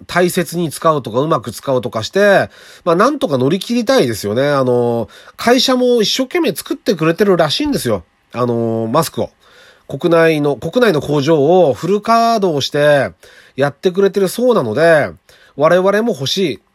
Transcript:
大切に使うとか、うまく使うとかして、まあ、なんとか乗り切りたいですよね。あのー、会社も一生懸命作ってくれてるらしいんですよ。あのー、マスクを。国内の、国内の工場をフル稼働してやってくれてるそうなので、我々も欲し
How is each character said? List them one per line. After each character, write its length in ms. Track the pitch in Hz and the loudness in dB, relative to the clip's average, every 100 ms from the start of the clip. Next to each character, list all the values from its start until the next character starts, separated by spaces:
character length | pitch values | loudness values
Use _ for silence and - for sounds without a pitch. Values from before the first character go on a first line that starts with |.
| - | -4
大 200 | 165 180 | 0 0
切 300 | 180 170 165 | 0 -4 -4
に 140 | 170 | -6
使 200 | - 165 | -2 0
う 120 | 151 | 0
と 80 | 117 | -2
か、 80 | 113 | -4
う 80 | 156 | -2
ま 120 | 156 | -2
く 120 | 113 | -4
使 200 | - - | -10 -4
う 80 | 127 | -4
と 80 | 120 | -2
か 120 | 113 | -6
し 80 | 110 | -4
て、 400 | 190 202 185 139 - - - | 0 4 4 0 -8 -20 -8
ま 100 | - | -2
あ、 20 | 170 | 2
な 140 | 233 | 2
ん 100 | 294 | 0
と 80 | 240 | -2
か 100 | 139 | 0
乗 100 | 131 | 0
り 120 | 185 | -2
切 140 | - | -2
り 100 | 233 | -4
た 160 | 226 269 | 0 2
い 80 | 131 | 2
で 60 | |
す 120 | 110 101 | -2 -4
よ 80 | |
ね。 140 | 110 143 | -2 0
あ 160 | 143 | 0
の 420 | 127 123 120 117 107 | 0 0 0 -2 -6
ー、 40 | - - - | -12 -20 -4
会 240 | - 247 | 0 2
社 160 | - 254 | 2 2
も 260 | 247 240 | 2 2
一 80 | 202 | 0
生 140 | - | -2
懸 160 | 262 359 | -2 -2
命 120 | 311 | -2
作 220 | 170 - | -4 -6
っ 20 | 302 | -6
て 200 | - 185 | -4 -2
く 100 | 160 | 0
れ 80 | |
て 100 | 170 | 0
る 120 | 202 175 | 2 2
ら 120 | 156 | 0
し 120 | - | -2
い 80 | 294 | -2
ん 20 | |
で 80 | 220 | -2
す 80 | 120 | -2
よ。 160 | 101 - _ _ | -4 -6 _ _
あ 120 | 113 | -6
の 420 | 123 117 117 113 113 | -2 -2 -2 -2 -2
ー、 40 | |
マ 140 | 143 | 0
ス 60 | - | -2
ク 120 | - | -4
を。 80 | 95 _ _ _ - _ - | -8 _ _ _ -20 _ -14
国 260 | 143 175 | -4 0
内 280 | 165 165 156 | 2 2 2
の、 160 | 147 123 | -2 -2
国 280 | 160 240 | -2 0
内 80 | 240 | 2
の 80 | 156 | 0
工 220 | 131 147 | 0 -2
場 460 | 139 160 139 185 160 | 2 2 4 4 2
を 60 | |
フ 120 | 123 160 | 0 -2
ル 140 | 202 | -2
稼 400 | 208 226 233 226 | 0 0 2 0
働 200 | 190 147 | 0 -2
し 100 | - | -4
て 420 | 147 147 143 110 - - - - | 0 2 2 0 -8 -20 -20 -14
や 140 | - 143 | -4 -4
っ 40 | - | -2
て 160 | 196 | -4
く 100 | 180 | 0
れ 80 | 196 | 0
て 80 | 196 | 0
る 80 | 190 | -2
そ 240 | - 247 | 0 0
う 40 | 214 | 2
な 80 | |
の 100 | 123 | 0
で、 380 | 107 165 156 107 80 _ _ _ | 2 4 4 2 -6 _ _ _
我 200 | - 151 | 0 2
々 280 | 175 190 202 | 4 2 0
も 100 | 240 | -2
欲 140 | 170 135 | -4 -4
し 120 | 185 180 104 _ | -2 -2 -4 _